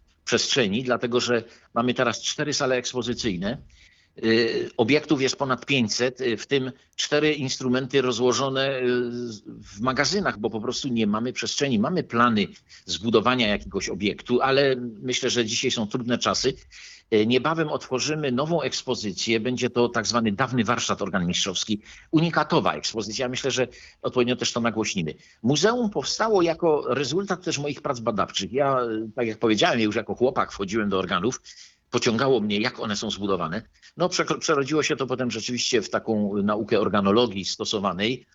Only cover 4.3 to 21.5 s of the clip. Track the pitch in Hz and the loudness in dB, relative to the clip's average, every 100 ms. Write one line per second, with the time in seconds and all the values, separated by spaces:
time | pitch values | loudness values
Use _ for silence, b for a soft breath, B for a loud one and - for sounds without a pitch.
4.3 | 113 117 120 117 - 110 147 147 147 131 | 4 2 0 -4 0 2 2 2 2 2
5.3 | - 139 123 - 139 110 - 123 127 127 | 0 -2 -2 0 0 2 0 -2 0 -2
6.3 | 107 - 139 131 b b - - 151 151 | -2 0 -2 -2 b b -8 0 2 2
7.3 | 151 135 - 127 123 135 139 127 113 127 | 0 -4 -2 0 0 2 2 2 2 2
8.3 | 113 139 135 135 131 123 123 120 120 120 | 2 0 0 -2 0 0 0 -2 -4 -8
9.3 | 104 - 113 110 101 127 131 139 196 156 | -10 -16 -18 -18 -4 -2 2 0 2 0
10.3 | 104 110 110 117 117 143 117 107 104 120 | -2 -4 -2 -4 -4 -2 2 2 2 -2
11.3 | 120 113 - 139 113 135 175 - 117 120 | -4 -4 -2 2 2 2 0 -2 2 4
12.3 | 110 90 - _ B - 80 113 110 110 | 4 0 -6 _ B -10 -4 4 4 4
13.3 | 127 107 101 - 95 101 95 101 - - | 2 2 0 -2 -6 -4 -2 -2 -2 0
14.3 | 123 131 135 139 127 123 104 131 123 127 | 2 4 4 4 2 -4 -8 -4 -2 0
15.3 | 113 113 120 - - 104 - 117 120 110 | 2 0 0 0 0 -2 -2 -2 0 0
16.3 | 95 127 - - B B B _ 110 110 | 0 0 -4 -14 B B B _ 2 4
17.3 | 127 139 160 156 143 - 127 131 156 147 | 4 2 0 0 -2 -4 -2 -2 -2 0
18.3 | 123 156 170 131 - - 120 107 87 110 | 0 0 0 -2 -4 -4 -4 -4 -4 0
19.3 | 113 120 127 123 123 120 117 101 120 113 | 0 0 -2 0 2 2 2 0 0 0
20.3 | 98 131 127 107 117 - 95 95 92 87 | 0 0 0 0 0 0 -2 -2 0 0
21.3 | 87 101 | 0 -2